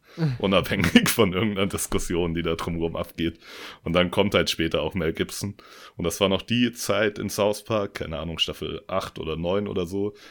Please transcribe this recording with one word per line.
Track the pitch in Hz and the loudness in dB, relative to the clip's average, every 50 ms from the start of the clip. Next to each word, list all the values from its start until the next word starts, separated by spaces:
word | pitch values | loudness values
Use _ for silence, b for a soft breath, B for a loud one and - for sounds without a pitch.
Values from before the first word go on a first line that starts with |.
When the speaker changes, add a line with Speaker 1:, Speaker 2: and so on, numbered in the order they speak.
| B B B | B B B
Speaker 1:
<laughs> | 170 165 143 123 - | -2 -2 -2 0 0
Speaker 2:
Unabhängig | - 95 98 87 - - 113 98 - - - 240 208 - | 2 4 4 4 4 2 0 2 2 6 6 6 6 6
von | - 120 110 90 87 | 4 4 4 4 4
irgendeiner | 90 113 107 104 95 101 | 0 0 0 0 0 -2
Diskussion, | 92 - 95 - - - 90 - - 90 85 87 85 82 | -2 -2 -4 -4 -2 -2 -2 0 0 0 0 0 0 0
die | 85 | 0
da | 82 82 85 | 0 0 -2
drumherum | - - 90 85 85 82 82 80 | -2 -2 -4 -2 -2 -2 -2 -2
abgeht. | 82 85 - - - 82 82 - - B B B B B B B B B | -4 -8 -8 -4 -4 -2 -4 -4 -6 B B B B B B B B B
Und | 85 | 0
dann | 82 90 90 87 | 4 4 4 4
kommt | - 104 98 104 - | 4 2 2 4 4
halt | 92 85 - | 2 2 2
später | - - 82 80 - 78 | 0 -2 -2 0 0 0
auch | 73 76 - | -2 -2 -2
Mel | - 78 82 | 0 -2 0
Gibson. | 80 - 90 - - - - 101 101 B B B B B B B B | 0 -2 -4 -4 -4 -8 -8 -8 -8 B B B B B B B B
Und | - 87 | -4 -4
das | 85 - - | -2 0 2
war | 101 95 | 2 2
noch | 95 92 | 2 0
die | - - 113 120 123 117 | 0 0 0 2 2 0
Zeit | 117 - - - 101 101 110 104 - - | 0 -4 -2 0 2 2 2 0 0 -2
in | 104 98 | -6 -4
South | - - 101 104 104 - - | 0 0 2 0 0 -2 -4
Park, | - 113 107 101 101 - | -2 -2 -2 -2 -4 -6
keine | - 87 80 80 | -8 -8 -6 -6
Ahnung, | 73 80 85 80 - | -6 -6 -6 -4 -4
Staffel | - - 82 - 80 78 78 - - | -4 -4 -4 -6 -6 -6 -6 -8 -8
acht | - 92 95 - - - - | -4 -4 -4 -4 -4 -10 -8
oder | 73 78 78 | -6 -6 -4
neun | 82 85 87 95 104 104 | -2 0 0 0 0 0
oder | 101 98 95 90 | -2 -2 -2 -2
so, | 82 95 98 101 104 B B B B | -2 -2 -2 -2 -4 B B B B